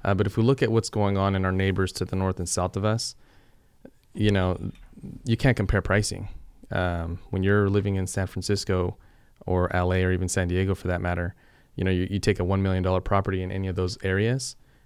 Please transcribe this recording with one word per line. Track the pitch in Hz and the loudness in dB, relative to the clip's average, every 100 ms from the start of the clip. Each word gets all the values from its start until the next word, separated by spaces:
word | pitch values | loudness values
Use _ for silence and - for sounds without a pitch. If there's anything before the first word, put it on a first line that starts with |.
Uh, | - | 0
but | 98 101 | 2 2
if | 117 | 2
we | |
look | 117 135 | 2 4
at | 120 | 2
what's | 113 - | 2 0
going | 107 101 98 | 0 0 2
on | 98 98 | 2 2
in | 95 | 2
our | |
neighbors | 95 95 95 92 | 2 2 2 0
to | - 90 | -2 -4
the | 95 | -2
north | 95 92 | -2 -2
and | 87 | -4
south | - 90 98 | -2 -2 0
of | |
us, | 104 117 - - - - - - _ _ - _ _ | 0 0 -4 -10 -20 -20 -20 -20 _ _ -20 _ _
you | - 104 | 0 2
know, | 98 92 90 101 - - - - - | 4 2 0 -6 -10 -18 -18 -16 -10
you | - 113 | -2 2
can't | 135 120 | 2 2
compare | 101 101 | 2 0
pricing. | - 98 107 90 95 - - - - | 2 2 0 -4 -10 -14 -16 -18 -6
Um, | 98 90 87 85 87 - | -2 -2 -2 -4 -8 -6
when | 95 | -2
you're | 95 104 101 | 2 4 4
living | 101 101 98 | 2 0 0
in | 92 | -2
San | - 92 | -2 -4
Francisco | - 92 101 - 92 90 - - - - - - | -4 -2 -2 0 0 0 -4 -14 -20 -20 -12 -2
or | 90 90 90 | 0 2 0
L | 90 | 2
A | 92 | 2
or | 92 | 2
even | 92 90 | 0 0
San | - 87 | 0 0
Diego | 90 95 95 | 0 0 -2
for | 90 | -2
that | 87 | -2
matter, | 90 87 87 - _ _ _ - | -2 -2 -4 -8 _ _ _ -4
you | 95 | 0
know, | |
you, | 92 92 | 0 0
you | 101 | -2
take | - 101 | 0 0
a | |
one | 90 95 | 0 0
million | 98 92 | 2 0
dollar | 92 92 | 2 0
property | - 98 95 95 | 2 0 0 -2
in | 92 | -4
any | 95 95 | -4 -4
of | 90 | -2
those | 90 - | -2 -2
areas, | 95 95 110 131 - - - _ | -2 0 0 -2 -4 -12 -20 _